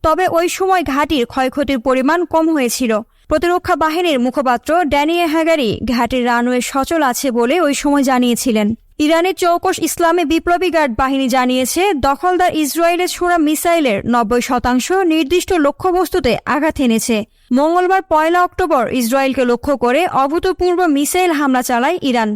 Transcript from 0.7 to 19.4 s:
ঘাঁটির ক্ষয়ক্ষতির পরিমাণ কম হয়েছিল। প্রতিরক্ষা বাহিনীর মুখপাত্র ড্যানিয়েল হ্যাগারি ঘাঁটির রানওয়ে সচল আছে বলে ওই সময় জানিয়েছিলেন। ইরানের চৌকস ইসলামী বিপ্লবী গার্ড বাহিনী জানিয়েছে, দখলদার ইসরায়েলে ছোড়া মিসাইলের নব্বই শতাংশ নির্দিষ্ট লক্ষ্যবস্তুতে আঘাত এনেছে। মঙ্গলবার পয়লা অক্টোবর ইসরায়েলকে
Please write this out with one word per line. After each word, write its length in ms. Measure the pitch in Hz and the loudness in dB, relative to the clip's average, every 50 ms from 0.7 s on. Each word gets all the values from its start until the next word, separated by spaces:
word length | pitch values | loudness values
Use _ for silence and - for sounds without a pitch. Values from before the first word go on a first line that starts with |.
| 381 359 302 285 | 0 0 0 -2
ঘাঁটির 320 | 269 285 294 277 330 269 233 | -2 -2 -2 0 0 -2 -2
ক্ষয়ক্ষতির 520 | - - 262 262 254 - 285 285 226 277 247 - | -2 -2 -2 -2 -2 -2 -4 -2 -2 -2 -2 0
পরিমাণ 320 | 269 254 262 247 277 320 349 349 - | 0 0 2 2 0 0 0 -2 0
কম 120 | - 320 320 330 320 | 0 0 2 2 0
হয়েছিল। 360 | 294 247 233 - - 262 220 220 208 226 _ _ _ _ | 0 0 -2 -2 -2 -2 -2 -2 -2 -4 _ _ _ _
প্রতিরক্ষা 480 | _ 302 311 - 339 349 359 - - 359 | _ -2 0 2 0 0 0 0 -2 0
বাহিনীর 420 | 285 320 311 311 349 359 339 294 254 | 0 0 -2 0 0 0 0 0 0
মুখপাত্র 520 | 240 254 240 302 254 262 240 240 _ - 311 349 359 277 | -2 -2 -2 -2 0 0 -2 -2 _ 0 0 0 0 0
ড্যানিয়েল 360 | 285 285 294 311 339 349 349 320 | 0 0 0 0 0 0 0 0
হ্যাগারি 400 | 294 330 320 330 320 302 262 214 - - - 220 | 0 0 2 2 0 0 0 -2 -2 -4 -4 -2
ঘাঁটির 320 | 247 233 233 226 262 254 240 240 | 0 0 0 0 -2 -2 0 0
রানওয়ে 320 | 240 240 240 247 247 247 233 - | 0 0 0 0 0 -2 -2 -2
সচল 300 | - 269 269 - 339 330 | -4 -4 -2 -2 0 0
আছে 260 | 302 254 240 - - 269 | 0 0 -2 -2 -4 -2
বলে 260 | 220 240 240 240 294 359 | 0 0 0 2 2 2
ওই 140 | 330 285 277 | 2 0 0
সময় 300 | - - 294 285 285 269 269 | 0 0 0 2 2 2 2
জানিয়েছিলেন। 580 | 262 247 247 240 233 - - 269 214 214 208 208 226 - _ _ _ - 302 | 2 2 2 0 0 0 0 0 0 0 0 0 -2 -4 _ _ _ -2 0
ইরানের 320 | 294 330 330 349 370 381 - | 2 2 2 2 0 -2 0
চৌকস 340 | 370 339 339 349 - 381 349 - 330 311 | 0 0 0 0 0 -2 -2 -2 -4 -6
ইসলামী 360 | - - 339 330 330 359 349 | -2 0 0 2 2 0 0
বিপ্লবী 440 | 269 320 330 - 349 349 349 370 359 | 0 0 0 2 0 0 0 0 0
গার্ড 220 | 294 320 302 269 220 - | 0 0 0 0 0 -2
বাহিনী 260 | 262 262 269 269 269 247 | -2 0 0 0 0 0
জানিয়েছে, 540 | 254 262 254 254 254 254 254 - - 320 370 415 370 269 233 | 0 0 0 2 0 0 -2 -2 0 0 0 0 0 0 0
দখলদার 460 | 277 285 - - 359 370 339 359 349 - 311 | -2 -2 0 0 0 2 2 0 0 0 0
ইসরায়েলে 440 | 302 262 - 311 339 339 349 349 359 359 | -2 -2 0 0 0 0 2 0 -2 -4
ছোড়া 280 | - - 349 349 349 349 | -2 -4 -2 0 2 2
মিসাইলের 600 | 302 294 311 - - 349 339 339 302 254 202 196 - - | 2 0 0 0 0 0 2 2 2 0 0 -2 -2 0
নব্বই 300 | 240 240 233 202 240 247 | 0 0 2 2 0 -2
শতাংশ 440 | 233 - 269 240 - 247 247 254 226 - 359 392 392 339 | 0 0 -2 -2 0 0 0 0 0 0 0 0 2 2
নির্দিষ্ট 380 | 311 320 302 269 339 359 - - 392 339 285 | 2 0 0 0 0 -2 0 0 0 2 2
লক্ষ্যবস্তুতে 680 | 285 294 - - 381 349 370 359 - - 370 - 247 208 - _ - 247 | 0 0 0 -2 0 0 0 0 0 -2 0 0 0 -2 -2 _ -4 -2
আঘাত 220 | 294 285 311 - - | 0 0 -2 0 0
এনেছে। 360 | 277 240 226 220 - - 226 208 220 _ _ _ _ _ 240 262 | 0 2 2 0 0 -2 -2 -2 -4 _ _ _ _ _ 0 2
মঙ্গলবার 440 | 294 320 339 359 359 359 381 381 - _ | 2 2 2 2 2 2 0 0 0 _
পয়লা 300 | 330 302 311 330 339 359 359 | 0 2 2 2 2 2 0
অক্টোবর 400 | 349 - - 370 302 330 262 220 - - 254 | 0 0 -4 -2 0 0 0 0 0 -2 -2
ইসরায়েলকে 420 | 240 220 254 277 269 269 247 262 | -2 0 0 0 0 0 0 0